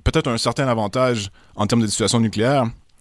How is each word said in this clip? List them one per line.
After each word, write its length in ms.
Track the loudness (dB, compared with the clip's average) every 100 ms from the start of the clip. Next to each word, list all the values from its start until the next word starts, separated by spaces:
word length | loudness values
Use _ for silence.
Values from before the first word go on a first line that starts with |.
peut-être 240 | -2 0 0
un 100 | -2
certain 300 | -2 0 0
avantage 600 | 0 0 0 0 0 -6 -14 -20 -4
en 100 | 0
termes 140 | 2
de 60 | 0
dissuasion 340 | 0 0 2
nucléaire, 460 | 0 0 0 2 0 -6 _ _